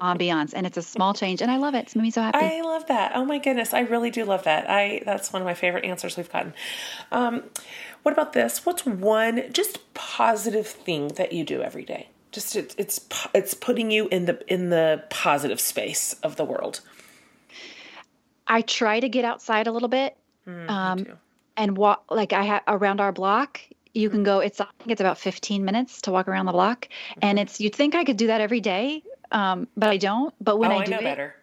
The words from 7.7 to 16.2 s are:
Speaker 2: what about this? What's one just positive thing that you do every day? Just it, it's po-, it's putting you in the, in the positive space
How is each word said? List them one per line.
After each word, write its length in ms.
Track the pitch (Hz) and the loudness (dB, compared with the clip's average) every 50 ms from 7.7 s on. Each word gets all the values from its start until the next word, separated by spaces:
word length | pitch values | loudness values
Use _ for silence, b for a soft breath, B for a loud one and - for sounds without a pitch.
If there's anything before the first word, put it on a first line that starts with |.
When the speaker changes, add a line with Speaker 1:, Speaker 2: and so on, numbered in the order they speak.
| B B B B B B B | B B B B B B B
Speaker 2:
what 80 | 302 | 2
about 220 | 294 320 294 294 - | 2 2 2 2 2
this? 320 | 247 233 233 - - - | 2 2 2 0 -2 -2
What's 200 | 349 349 349 - | -2 -2 -2 -2
one 600 | 269 208 185 185 214 220 220 220 226 233 240 - - - | -4 -4 0 2 4 4 4 4 2 0 -2 -2 -2 -2
just 400 | - 403 415 - - - _ - | -2 -2 -2 -4 -10 -14 _ -16
positive 760 | - - - - - 233 226 226 214 196 226 202 220 208 - | -14 -12 -8 -2 2 4 4 4 2 0 -2 -2 -2 -2 -4
thing 420 | - - - - 165 147 143 147 156 | -8 -10 -6 -4 -4 -2 -4 -4 -2
that 160 | - 180 - | -2 -2 -2
you 140 | - 170 156 | -2 -4 -4
do 160 | - 143 127 | -4 -4 -4
every 240 | 139 143 - - - | -4 -4 -6 -10 -10
day? 240 | - - - - - _ _ _ _ - | -10 -10 -10 -10 -14 _ _ _ _ -12
Just 240 | 214 - - - 208 | -10 -8 -6 -4 -4
it, 180 | 156 - - - | -4 -4 -4 -6
it's 220 | 202 202 - - | -4 -4 -6 -6
po-, 300 | - - - - - - - | -8 -8 -8 -8 -2 2 2
it's 200 | 196 190 - - | 2 2 2 -2
putting 360 | - - - 247 233 226 220 | -4 -2 0 0 0 2 2
you 180 | 214 214 214 - | 2 2 2 2
in 160 | 185 185 175 | 2 2 2
the, 180 | 175 - - - - 185 | 2 0 -2 -2 -2 -2
in 160 | 180 180 175 | 0 2 2
the 340 | 175 165 160 160 156 147 - - | 4 4 4 4 2 2 -2 -6
positive 520 | - - - 175 147 143 139 131 104 - | -6 -2 2 2 2 2 2 0 -2 -2
space 520 | - - - - 104 - - - - - - - | -2 -2 -2 -4 -4 -4 -4 -4 -4 -4 -4 -4